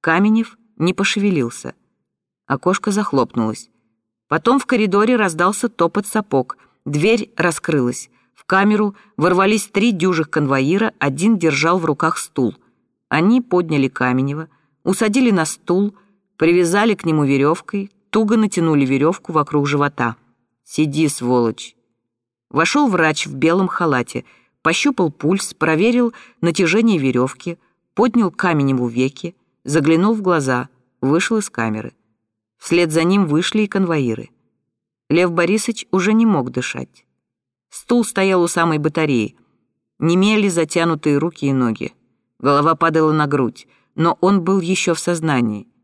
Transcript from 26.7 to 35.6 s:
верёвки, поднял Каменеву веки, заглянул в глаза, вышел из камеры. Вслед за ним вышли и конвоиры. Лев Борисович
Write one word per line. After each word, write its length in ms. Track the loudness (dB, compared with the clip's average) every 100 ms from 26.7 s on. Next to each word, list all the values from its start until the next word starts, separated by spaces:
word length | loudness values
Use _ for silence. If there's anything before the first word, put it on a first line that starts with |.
| 2 2 2
верёвки, 600 | 0 0 -2 -4 -12 -12 _ _ _
поднял 360 | 0 2 2 0
Каменеву 560 | 0 -2 0 0 0 -2
веки, 480 | -2 -2 -4 -14 -14 _ _
заглянул 500 | -4 0 2 2 2
в 80 | 0
глаза, 460 | 0 0 0 -2 -4 _ _ _
вышел 380 | 0 0 0 -2
из 120 | -4
камеры. 420 | -6 -4 -4 -10 _ _ _ _ _ _ _
Вслед 340 | -2 0 2
за 120 | 2
ним 220 | 2 2 2
вышли 360 | 0 0 -2
и 40 | -2
конвоиры. 640 | 0 0 0 -2 -4 -8 _ _ _ _ _ _ _ _
Лев 240 | 2 2
Борисович 540 | 0 0 0